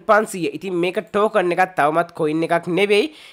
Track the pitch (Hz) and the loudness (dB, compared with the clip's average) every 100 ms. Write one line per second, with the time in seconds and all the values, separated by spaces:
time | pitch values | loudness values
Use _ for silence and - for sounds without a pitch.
0 | - 208 220 190 160 156 190 175 175 185 | 2 2 2 -4 -6 -6 -6 -2 -2 -4
1 | 190 208 214 208 180 175 185 - 147 160 | -4 0 0 2 0 0 0 2 0 0
2 | 170 - 156 160 165 170 170 175 202 208 | -2 -2 -2 -2 -2 -2 -2 -2 2 2
3 | 302 - - | 0 -6 -20